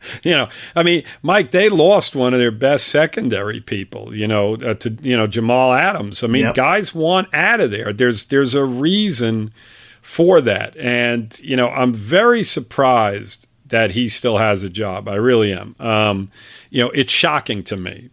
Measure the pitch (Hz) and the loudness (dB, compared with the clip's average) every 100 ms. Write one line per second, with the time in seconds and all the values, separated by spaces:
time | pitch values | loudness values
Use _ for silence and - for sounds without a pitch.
0 | - - 170 156 117 - - 170 170 170 | -18 -8 -2 0 -2 -8 -6 0 2 0
1 | - - 147 202 156 180 208 180 165 202 | -4 -10 0 0 2 2 2 4 4 4
2 | - 135 123 127 120 110 135 143 - 147 | 2 0 0 2 0 0 0 0 0 0
3 | 156 - 147 101 101 113 - 104 98 107 | 0 -2 -4 -4 -6 -8 -8 -10 -8 -14
4 | 110 107 107 107 101 110 123 110 120 110 | -12 -6 -2 0 0 -2 -4 -4 -6 -6
5 | 135 120 107 113 113 127 127 127 185 180 | -2 0 0 0 0 4 4 4 0 -2
6 | 104 104 117 127 - - 139 196 185 165 | -6 -4 0 0 0 0 0 0 -2 -4
7 | 160 185 - 151 190 233 139 101 110 104 | 0 0 0 -2 0 2 0 -2 -6 0
8 | 123 110 - 139 135 139 135 123 156 202 | 2 2 0 0 2 0 0 -2 0 0
9 | 208 131 117 113 107 - - - - - | 0 0 0 -2 -4 -12 -20 -20 -20 -20
10 | - - 175 175 120 95 - 156 127 120 | -12 2 4 6 4 0 -4 -6 -2 0
11 | 120 120 113 - - 127 120 - 127 113 | 0 -2 -6 -12 -4 0 0 0 -2 -2
12 | 104 180 240 233 185 - - - 131 123 | 0 2 4 2 0 -2 -6 0 4 4
13 | 104 101 101 - _ _ - 113 113 113 | 2 -2 -8 -14 _ _ -4 0 0 0
14 | 120 - 123 107 110 98 98 90 104 95 | -2 -2 0 0 2 0 -4 -8 -6 -6
15 | 104 101 123 120 104 92 104 - 117 110 | -6 0 4 4 2 -2 -10 -10 -2 0
16 | 107 98 98 _ - - - 135 123 - | 2 0 -4 _ -20 -20 -8 -2 -2 0
17 | 123 - 165 151 - 104 90 98 90 - | -2 0 0 0 -4 -8 -6 -8 -10 -12
18 | - | -20